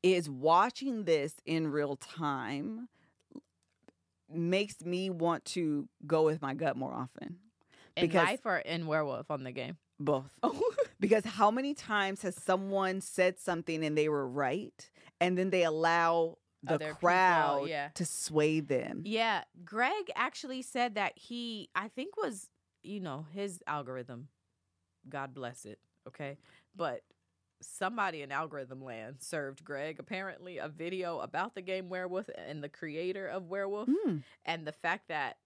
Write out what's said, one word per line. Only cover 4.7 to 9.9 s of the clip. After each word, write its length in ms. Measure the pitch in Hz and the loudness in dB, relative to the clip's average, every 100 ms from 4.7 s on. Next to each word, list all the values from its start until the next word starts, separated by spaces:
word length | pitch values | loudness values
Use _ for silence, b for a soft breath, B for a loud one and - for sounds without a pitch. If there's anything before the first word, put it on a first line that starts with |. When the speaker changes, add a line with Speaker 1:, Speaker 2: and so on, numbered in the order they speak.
| - | -6
Speaker 1:
me 280 | 170 180 190 | -4 -2 -2
want 340 | 175 170 165 - | 0 0 0 -2
to 420 | 180 160 147 143 _ 147 | -2 0 -2 -4 _ 0
go 160 | 160 | 4
with 180 | 156 156 | 4 2
my 140 | 139 139 | -2 0
gut 200 | 160 131 | 0 0
more 160 | 131 | -4
often. 440 | 123 127 - - 175 214 _ b b b - | -4 -6 -8 -12 -12 _ _ b b b 0
Speaker 2:
In 120 | 170 | 4
Speaker 1:
Because 200 | 180 175 | 6 4
Speaker 2:
life 140 | 254 226 | 2 0
or 120 | 175 | -2
in 300 | - 170 160 | 0 -4 0
Werewolf 420 | 156 147 127 - | 0 0 -4 -4
on 140 | 147 | -6
the 80 | 127 | -4
game? 260 | 123 123 170 _ | -6 -8 -10 _